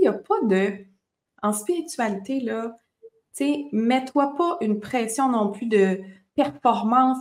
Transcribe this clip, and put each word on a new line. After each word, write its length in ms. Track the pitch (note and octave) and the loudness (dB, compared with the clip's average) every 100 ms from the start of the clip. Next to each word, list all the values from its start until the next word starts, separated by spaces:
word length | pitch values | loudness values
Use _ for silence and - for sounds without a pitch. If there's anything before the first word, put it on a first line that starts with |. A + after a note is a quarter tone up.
il 20 | |
y 40 | C4+ | 2
a 40 | |
pas 280 | G3 - G#4+ | 0 -2 0
de, 300 | A3 F#3+ G3+ G3 - _ _ _ _ _ | 2 2 0 -4 -14 _ _ _ _ _
en 100 | G#3 | -4
spiritualité, 840 | G#3 - F4 D#4+ - A3 G3 A3+ C4+ | -2 -2 -4 -4 -4 -4 -4 -4 -4
là, 360 | A3+ A3 A3+ - _ _ - _ _ | -4 -4 -8 -12 _ _ -20 _ _
tu 100 | - C#4+ | -4 -2
sais, 180 | D4 C#4+ | -2 -2
mets-toi 640 | G#3+ A3+ C4 C4 C#4+ C#4+ D#4+ | 0 2 0 0 0 0 0
pas 220 | F4 F4 | -2 0
une 200 | G#3+ G#3 | -2 -2
pression 500 | - B3 A3+ - C4 | -2 -4 -2 -2 0
non 200 | A#3 G3+ | 2 0
plus 160 | G3+ A#3 | -2 0
de 340 | G#3 F#3+ F#3+ - - _ | 4 4 0 -8 -20 _
performance, 840 | - C#4+ - A#3+ G#3 G#3+ B3+ C4 C4 | -2 -2 0 2 2 2 4 2 0